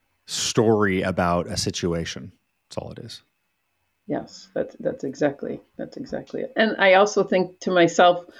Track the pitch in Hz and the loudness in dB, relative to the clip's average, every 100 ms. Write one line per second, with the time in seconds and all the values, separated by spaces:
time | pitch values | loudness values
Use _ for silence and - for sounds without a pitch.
0 | _ _ - - - - 110 107 104 92 | _ _ -12 -8 -2 2 2 4 2 0
1 | 90 90 87 87 82 78 - - 90 85 | 0 0 0 0 -2 -4 -6 -4 -4 -4
2 | 82 - 95 - _ _ _ - - - | -6 -10 -16 -20 _ _ _ -14 -12 -14
3 | 117 - _ _ _ _ _ _ _ _ | -18 -20 _ _ _ _ _ _ _ _
4 | - - - - - - - - - - | -10 -8 -10 -18 -10 -6 -6 -6 -8 -6
5 | 139 - 147 - - - _ - - - | -8 -2 -2 -2 -10 -12 _ -14 -14 -12
6 | - 139 - - - - 220 - 190 185 | -12 -12 -10 -10 -6 -2 0 2 4 6
7 | 208 202 190 185 175 - 208 180 170 170 | 4 2 0 0 -2 -6 -2 4 4 6
8 | 180 175 - - | 6 4 -2 -20